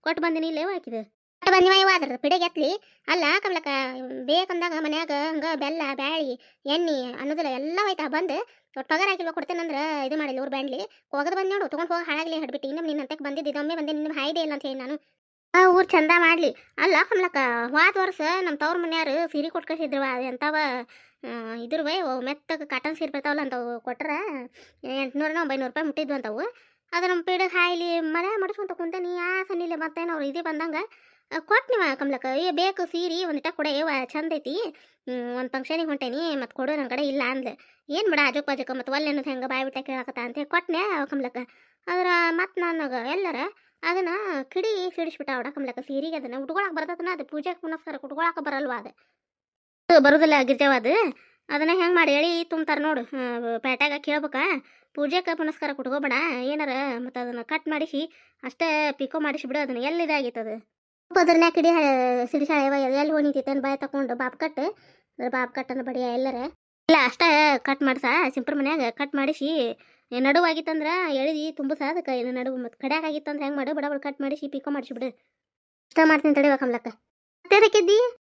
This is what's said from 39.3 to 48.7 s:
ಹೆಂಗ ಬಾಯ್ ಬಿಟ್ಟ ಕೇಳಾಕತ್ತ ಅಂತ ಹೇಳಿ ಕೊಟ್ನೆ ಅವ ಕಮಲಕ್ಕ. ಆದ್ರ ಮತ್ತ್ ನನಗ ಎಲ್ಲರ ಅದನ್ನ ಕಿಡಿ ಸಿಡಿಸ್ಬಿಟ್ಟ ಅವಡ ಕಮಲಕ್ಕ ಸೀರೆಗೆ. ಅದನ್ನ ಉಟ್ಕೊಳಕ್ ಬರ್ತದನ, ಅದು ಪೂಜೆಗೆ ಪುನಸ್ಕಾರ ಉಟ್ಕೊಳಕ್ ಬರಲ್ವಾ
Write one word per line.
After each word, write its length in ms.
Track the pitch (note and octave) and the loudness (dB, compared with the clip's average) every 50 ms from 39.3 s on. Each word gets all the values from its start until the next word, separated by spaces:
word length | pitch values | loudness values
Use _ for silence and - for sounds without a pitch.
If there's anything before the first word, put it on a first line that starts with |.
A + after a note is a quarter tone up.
ಹೆಂಗ 140 | C4 B3+ B3 | -6 -4 -4
ಬಾಯ್ 180 | C4 C4 C4 C4 | -4 -4 -2 -4
ಬಿಟ್ಟ 140 | C4+ C4+ C4+ | -4 -6 -8
ಕೇಳಾಕತ್ತ 400 | C4+ - C4+ C4 B3 - C4 - | -8 -6 -8 -8 -8 -8 -8 -8
ಅಂತ 180 | A#3+ B3 A#3+ | -8 -8 -6
ಹೇಳಿ 120 | D4 C#4+ D4 | -8 -6 0
ಕೊಟ್ನೆ 300 | - F4 F4 - E4 E4 | 0 0 0 0 -2 -2
ಅವ 260 | F#4+ G#4 F#4 D4+ C#4 | 0 0 -2 -2 -2
ಕಮಲಕ್ಕ. 320 | C#4 - C#4 C4 B3 _ B3 B3 - _ _ _ _ _ _ _ - | -4 -4 -4 -6 -6 _ -8 -12 -12 _ _ _ _ _ _ _ -4
ಆದ್ರ 180 | F4 F#4 F4+ F4+ F4 F4 E4+ E4+ | -2 0 2 2 2 2 2 2
ಮತ್ತ್ 280 | E4+ E4+ F#4 F#4+ _ F#4 | 2 0 -2 -2 _ -4
ನನಗ 340 | F4 E4+ E4 D#4+ D4+ C4+ B3+ B3 A3+ C4 | -2 -2 -2 -2 -4 -4 -4 -4 -4 -4
ಎಲ್ಲರ 260 | D4+ F#4+ G4 F4 D4 A#3+ C#4+ G4+ G#4 _ _ _ _ _ | -4 -4 -4 -4 -4 -4 -6 -8 -8 _ _ _ _ _
ಅದನ್ನ 260 | - E4 F4 F#4+ F#4+ E4 E4+ G4+ G#4+ G4 E4 C#4 | -4 -2 0 0 0 -2 -2 -4 -4 -4 -4 -6
ಕಿಡಿ 480 | C4 C4 - F#4 F#4 A4 G#4+ F#4+ F4+ F#4 | -6 _ -4 -2 -2 0 -2 -2 -2 -4
ಸಿಡಿಸ್ಬಿಟ್ಟ 400 | F4+ - E4 E4 - - C#4 - C4+ | -4 -4 -6 -6 -6 -8 -6 -6 -4
ಅವಡ 100 | B3 A#3+ C4+ | -4 -4 -6
ಕಮಲಕ್ಕ 280 | D4 D4 C#4 B3+ A#3+ - | -6 -6 -8 -6 -8 -10
ಸೀರೆಗೆ. 380 | C4+ - C#4 C#4 C#4+ E4 D#4+ | -8 -4 -4 -4 -4 -4 -6
ಅದನ್ನ 180 | D4+ B3+ A#3+ A#3+ C4 | -6 -8 -8 -8 -8
ಉಟ್ಕೊಳಕ್ 340 | C#4 C4+ D#4+ F#4+ G4+ G4 | -6 -4 -2 -2 -2 -2
ಬರ್ತದನ, 360 | E4 D#4+ D#4 D4+ F4 E4+ F4 F4+ | -4 -6 -6 -6 -6 -6 -4 -6
ಅದು 120 | F4+ D#4+ C#4 | -4 -6 -8
ಪೂಜೆಗೆ 360 | - D4+ D4+ D4 F4+ F4 F4 | -8 -8 -6 -6 -6 -8 -6
ಪುನಸ್ಕಾರ 340 | - D#4+ D#4+ D#4+ - D#4+ D4+ C#4 - | -8 -8 -8 -8 -8 -10 -10 -10 -10
ಉಟ್ಕೊಳಕ್ 380 | C4+ C#4+ D4 E4 E4+ E4+ E4 | -10 -4 -2 -2 -2 -2 -2
ಬರಲ್ವಾ 360 | D4 D4+ C#4 C4+ D4 C4 | -6 -4 -4 -4 -4 -4